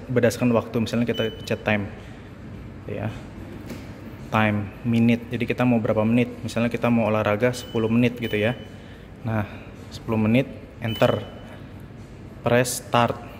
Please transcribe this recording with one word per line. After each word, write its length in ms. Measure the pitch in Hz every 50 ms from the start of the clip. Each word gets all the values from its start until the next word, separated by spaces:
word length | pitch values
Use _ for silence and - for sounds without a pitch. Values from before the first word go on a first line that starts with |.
| -
berdasarkan 480 | - 127 123 120 113 - - 127 120
waktu. 320 | 117 110 - - - 120 110
Misalnya 240 | 104 - 117 120 117
kita 240 | 110 - 110 110
pencet 280 | - - - - 113 - -
time, 240 | 110 107 104 101 98 - - - - - - - - - - - - - - - - - - -
ya, 240 | - 104 104 107 110 - - - - - - - - - - - - - - - - - - - - - - - -
time, 400 | - 110 107 107 104 104 101 101 - - -
minute. 400 | 117 117 117 117 120 117 117 - -
Jadi 160 | 123 113 117 113
kita 160 | 117 - 123
mau 160 | 127 120 113
berapa 240 | 107 113 107 110 107
menit? 240 | 113 117 123 117 120 - - -
Misalnya 240 | 107 - 113 117 120
kita 240 | 120 117 - 120
mau 160 | 120 117 110 107
olahraga 480 | 107 107 104 104 104 104 123 123 123
sepuluh 320 | - - - - 113 110 110
menit 320 | 113 120 123 117 - -
gitu 160 | 117 110 107
ya. 160 | 104 104 117 123 - - - - - - - - - - - - - -
Nah, 240 | 113 113 107 101 - - - - - - - - -
sepuluh 320 | - - - - 113 110
menit, 240 | 107 107 117 131 135 - - - - - - - -
enter, 400 | 110 107 - 127 120 110 104 - - - - - - - - - - - - - - - - - - - - - - - - -
press 400 | 123 120 123 131 - - - -
start. 320 | - - 120 117 113 - - - - -